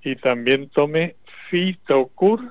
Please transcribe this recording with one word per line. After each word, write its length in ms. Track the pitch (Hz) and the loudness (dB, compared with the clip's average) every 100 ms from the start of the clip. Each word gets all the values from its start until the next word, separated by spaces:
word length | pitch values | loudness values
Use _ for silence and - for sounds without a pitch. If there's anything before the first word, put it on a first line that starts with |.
Y 120 | - 131 | -8 -4
también 540 | 135 123 120 135 139 | -2 -2 0 -2 0
tome 460 | - 147 156 170 - - - - | -2 0 0 -4 -8 -20 -20 -6
Fitocur 880 | 175 185 180 - 135 127 - 185 226 247 | -2 -2 -6 0 0 0 0 0 0 -4